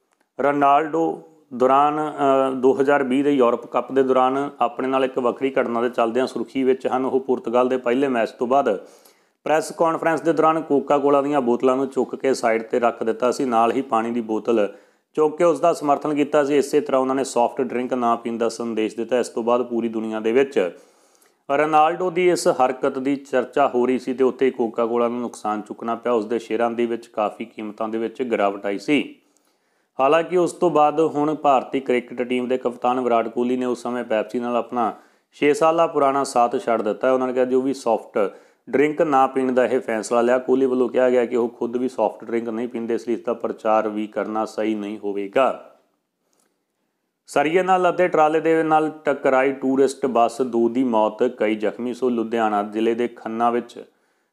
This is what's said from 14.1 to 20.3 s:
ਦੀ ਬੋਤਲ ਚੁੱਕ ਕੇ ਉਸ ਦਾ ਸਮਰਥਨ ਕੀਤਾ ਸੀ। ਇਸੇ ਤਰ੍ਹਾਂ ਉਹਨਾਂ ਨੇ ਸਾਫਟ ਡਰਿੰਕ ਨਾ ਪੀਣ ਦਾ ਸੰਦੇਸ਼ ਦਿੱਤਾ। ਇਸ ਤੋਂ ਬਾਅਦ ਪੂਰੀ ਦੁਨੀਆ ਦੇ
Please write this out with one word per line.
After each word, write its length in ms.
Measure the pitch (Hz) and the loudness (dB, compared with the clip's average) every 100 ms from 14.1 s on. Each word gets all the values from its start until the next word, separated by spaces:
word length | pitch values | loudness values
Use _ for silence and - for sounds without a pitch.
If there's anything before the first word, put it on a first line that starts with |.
ਦੀ 100 | 120 | -4
ਬੋਤਲ 540 | 110 110 104 113 101 - _ _ _ | -4 -4 0 0 0 -4 _ _ _
ਚੁੱਕ 240 | - 156 151 | -2 0 2
ਕੇ 60 | |
ਉਸ 160 | 175 143 | 2 2
ਦਾ 120 | 170 | 0
ਸਮਰਥਨ 420 | 160 151 143 151 | 0 0 0 0
ਕੀਤਾ 300 | 147 139 151 | 0 2 2
ਸੀ। 140 | 139 147 | 2 0
ਇਸੇ 220 | 139 151 | 2 0
ਤਰ੍ਹਾਂ 200 | 147 131 | 0 0
ਉਹਨਾਂ 140 | 131 | 0
ਨੇ 100 | 135 | -2
ਸਾਫਟ 380 | 127 120 117 - | -2 0 0 0
ਡਰਿੰਕ 320 | 123 117 127 | -4 -4 -4
ਨਾ 220 | 127 120 113 | -2 0 -2
ਪੀਣ 220 | 117 117 | -4 -4
ਦਾ 100 | 117 | -4
ਸੰਦੇਸ਼ 480 | - 117 110 110 113 | -4 -6 -2 -4 -4
ਦਿੱਤਾ। 220 | 113 127 | -2 -2
ਇਸ 100 | 110 | -2
ਤੋਂ 140 | - | -4
ਬਾਅਦ 200 | 117 120 | 0 0
ਪੂਰੀ 260 | 120 117 113 | 0 -2 -4
ਦੁਨੀਆ 320 | 113 110 110 | -4 -6 -4
ਦੇ 120 | 110 | 0